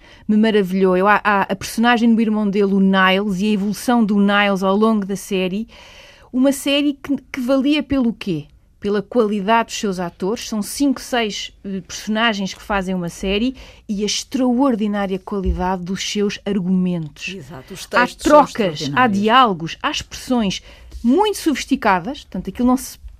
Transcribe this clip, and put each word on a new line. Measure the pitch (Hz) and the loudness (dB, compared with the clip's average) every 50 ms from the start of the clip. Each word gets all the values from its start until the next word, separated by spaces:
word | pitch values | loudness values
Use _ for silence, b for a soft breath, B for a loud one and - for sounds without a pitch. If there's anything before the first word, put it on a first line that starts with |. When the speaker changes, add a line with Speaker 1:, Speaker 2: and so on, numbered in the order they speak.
| B B B B B | B B B B B
Speaker 1:
me | - 214 | 0 2
maravilhou. | 214 220 226 208 208 190 175 185 190 190 185 180 | 4 4 4 4 2 2 0 0 2 2 4 4
Eu, | 185 190 | 4 4
há, | 208 208 - - | 4 4 2 2
há, | 208 202 196 - | 2 2 2 0
a | - 196 | -2 -4
personagem | - - - - 220 233 240 240 220 240 233 226 | -6 -6 -6 -2 0 2 4 4 4 4 4 4
do | 220 | 4
irmão | 226 220 214 214 214 202 | 2 2 0 0 0 0
dele, | 185 208 202 196 196 | 2 2 2 2 4
o | 196 | 4
Niles, | 190 190 190 190 185 190 190 196 208 214 185 180 | 4 4 4 4 4 4 4 2 0 -2 -2 -2
e | 208 | 0
a | 214 214 | 0 0
evolução | 185 196 214 190 - - 254 240 240 220 | 0 -2 -4 -4 -4 0 0 2 2 2
do | 190 214 202 | 2 2 2
Niles | 202 202 202 202 202 202 196 180 196 | 2 4 4 2 2 2 2 0 2
ao | 190 190 | 2 2
longo | 208 220 226 220 208 190 | 2 2 2 2 0 -2
da | 196 196 | -4 -6
série. | 190 - - 202 185 185 180 190 214 226 B B B B B B B B B B B B B | -8 -6 -4 -4 -2 -2 -2 -4 -6 -8 B B B B B B B B B B B B B
Uma | - 254 262 277 | 0 2 2 2
série | 269 - - 285 277 294 285 294 277 | 2 0 0 0 0 2 2 0 -2
que, | - - 285 269 - - - | -4 -4 -4 -4 -4 -6 -8
que | - 269 | -8 -4
valia | 240 247 269 269 240 285 302 294 | -2 0 2 2 2 2 2 0
pelo | 285 - 285 269 240 233 | 0 0 0 0 0 0
quê? | - - - 202 165 147 147 - - _ _ _ _ _ | -2 -4 -4 -6 -6 -6 -6 -10 -18 _ _ _ _ _
Pela | - 202 208 208 | -4 -2 -2 -2
qualidade | 202 - - 247 214 202 214 208 185 214 233 233 226 | -2 0 0 2 2 2 0 -2 0 2 2 2 0
dos | - - - | -2 -6 -6
seus | 226 202 180 | -4 -4 -4
atores. | 185 175 170 - - 190 190 233 - - - | -4 -6 -8 -6 -6 -4 -4 -4 -4 -6 -6
São | 226 214 | -6 -6
cinco, | 196 - - - 285 277 254 - | -6 -6 -4 -2 0 0 0 -2
seis, | - - 262 240 226 208 196 - - - - _ - | -4 -4 -2 -2 -2 -2 -4 -8 -12 -12 -14 _ -12
eh, | 202 190 190 - | -10 -10 -10 -10
personagens | - - - - 208 214 220 233 233 208 202 190 180 - | -12 -14 -10 -6 -4 -2 0 0 0 0 -2 -4 -6 -8
que | - | -10
fazem | - - 208 196 180 190 185 | -6 -4 -4 -2 -2 -2 -4
uma | 180 170 | -4 -6
série | 170 - - 202 190 202 208 240 262 254 B B B B B B | -6 -8 -6 -4 -2 -2 0 -2 -2 -4 B B B B B B
e | - 208 196 208 | -8 -4 -4 -2
a | |
extraordinária | 196 - - - - - 247 262 254 233 247 277 269 233 190 214 208 208 202 202 185 190 | -4 -4 -6 -6 -6 -2 0 0 2 2 2 2 2 2 0 -2 -2 -2 -2 -2 -4 -4
qualidade | 185 - - 208 196 185 185 170 170 180 185 190 180 175 | -6 -6 -6 -6 -4 -2 -2 -2 -2 -2 -2 -2 -4 -4
dos | 180 196 - - | -6 -6 -6 -6
seus | - - 208 202 208 - - - | -6 -2 -2 -2 -2 -2 -4 -4
argumentos. | 202 196 214 170 185 190 185 185 180 175 170 156 147 - - - - | -4 -4 -2 0 0 0 0 0 0 -2 -4 -6 -10 -12 -14 -12 -12
Speaker 2:
Exato, | 190 185 139 120 175 131 - - 190 | -12 -14 -16 -16 -18 -18 -18 -16 -16
os | - - - - | -16 -8 0 2
Speaker 1:
Há | 240 | 2
Speaker 2:
textos | 247 - - - - | 2 2 0 -2 4
são | 311 302 294 277 | 6 8 8 6
Speaker 1:
trocas, | - - - | 6 2 -2
há | 208 175 151 | -2 -2 -2
Speaker 2:
extraordinários. | - 151 135 147 247 254 233 196 202 | -4 -4 -2 2 2 2 2 2 0
Speaker 1:
diálogos, | 208 214 233 262 254 214 185 151 165 160 - - | 2 4 6 6 6 4 2 -2 -6 -8 -8 -6
há | - 285 | -6 -6
expressões | 302 - - - - - - - 254 240 214 185 - B B B B B B B B - - | -6 -6 -8 -10 -14 -10 -4 -2 0 0 0 -2 -4 B B B B B B B B -2 0
muito | 233 269 370 427 427 392 | 2 4 4 2 2 0
sofisticadas, | - - 320 262 - - - 269 226 - 208 190 180 160 247 294 - - | -2 -2 -2 -2 -2 -2 -2 -2 0 2 2 2 2 0 -6 -10 -10 -12
portanto, | - - 185 - 196 | -12 -10 -10 -8 -8
aquilo | - - 240 | -4 0 0
não | 254 254 | 2 2
se, | 262 - - - - - - - | 0 -2 -8 -16 -18 -20 -20 -20